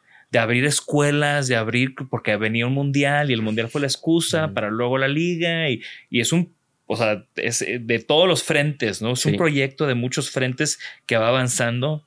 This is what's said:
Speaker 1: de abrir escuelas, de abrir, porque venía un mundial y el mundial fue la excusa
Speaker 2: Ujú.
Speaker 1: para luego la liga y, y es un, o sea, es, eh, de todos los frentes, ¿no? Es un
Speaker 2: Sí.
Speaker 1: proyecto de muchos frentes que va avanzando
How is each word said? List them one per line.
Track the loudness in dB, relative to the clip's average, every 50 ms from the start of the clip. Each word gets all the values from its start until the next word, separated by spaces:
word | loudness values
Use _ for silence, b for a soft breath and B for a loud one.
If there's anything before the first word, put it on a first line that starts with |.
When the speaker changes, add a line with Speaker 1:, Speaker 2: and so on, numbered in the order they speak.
| b b b b b b
Speaker 1:
de | 0 0
abrir | 2 2 2 2 2
escuelas, | 2 0 -2 -2 0 2 2 4 4 2 2 2 2 0 0 0
de | 0 0
abrir, | 0 0 0 0 0 0 0 -2 -6 -8 -6
porque | -6 -4 -2 -2 -2
venía | 0 0 0 0 0 0
un | 0 0
mundial | 0 0 0 2 2 2 4 2 2 2 2
y | 0
el | 0 0
mundial | 0 0 -2 -2 -2
fue | -2 -2
la | -2
excusa | -2 -2 -2 0 2 2 2 2 0 0 -2 -2
Speaker 2:
Ujú. | -2 -2
Speaker 1:
para | -4 -2 -2
luego | -2 -2 0 0 0 0
la | 0
liga | 0 0 0 0 0 -2 -2 -2 -2 -2 0 0 -2
y, | -2 -4 B B B B B B
y | -2 0
es | 0 2 2
un, | 2 0 0 -6 _ _ _ _ _ _
o | -8 -2
sea, | 0 0 0 0 -2 -6 _ _
es, | -6 -4 -2 -2 -2 -4
eh, | -4 -6 -6
de | -2 -2 -2 -2
todos | 0 2 4 4 6
los | 4 4 2 0
frentes, | 0 0 0 0 0 -2 -2 -2 -2 -2 -2
¿no? | -2 -2 -2
Es | 0 0
un | 0 0
Speaker 2:
Sí. | 2
Speaker 1:
proyecto | 2 2 2 0 0 -2 -2 -2 -2
de | -2 0
muchos | 0 -2 -2 -4 -4 -6 -4
frentes | -2 -2 -2 -2 -2 -2 -2 -2 -2 B B B B B B
que | -2 0
va | 2 2 2
avanzando | 2 2 0 0 0 0 0 0 0 -2 -2 -2 -2 -4 -6